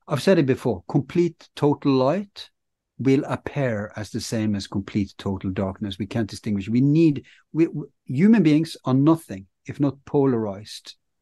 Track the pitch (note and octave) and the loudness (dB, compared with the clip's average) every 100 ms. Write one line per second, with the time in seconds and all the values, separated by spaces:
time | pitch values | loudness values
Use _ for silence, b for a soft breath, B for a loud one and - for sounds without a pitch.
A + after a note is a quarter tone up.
0 | - D3 - F#3 C#3 B2+ - F#2+ - D3 | -6 -2 4 4 4 0 -2 -4 -2 -2
1 | C3+ F3 F3 D#3 - - D3 C#3+ C#3+ C3+ | 0 0 0 -2 -16 -2 0 0 0 2
2 | C3 F3 G3+ - - _ _ _ _ - | 2 0 -6 -14 -20 _ _ _ _ -4
3 | B2+ C3+ D3 C3+ - - C3 G#2+ G#2+ - | 2 2 0 -6 -6 -4 -2 -2 -6 -10
4 | G#2+ A#2+ - A#2 A2 G2+ G2 G#2 G2 A2 | -10 -10 -6 -2 -2 -2 -4 -6 -4 -4
5 | G2 - - F#2+ G2 F#2+ F#2+ F#2+ G#2 G2 | -4 -4 -6 -6 -4 -4 -4 -4 -8 -6
6 | G2+ A#2+ A2 A2 - G2+ G2 A#2 C#3 D3+ | -6 -4 -4 -6 -6 -4 -2 2 2 4
7 | E3 C3+ b b _ D#3 E3 E3 D3 _ | 4 2 b b _ -2 -2 -2 -12 _
8 | - C3 G3+ A3+ D#3 D3+ D#3+ - - C3 | -6 2 4 6 6 4 2 -4 0 2
9 | C#3+ D#3+ - G2 G2 _ - A#2 C#3+ C#3 | 4 2 0 -14 -14 _ -14 -4 -4 -4
10 | - D3 C3+ A#2 G#2+ G2 G#2+ - - - | -4 0 2 0 -2 -8 -12 -18 -20 -20
11 | _ _ | _ _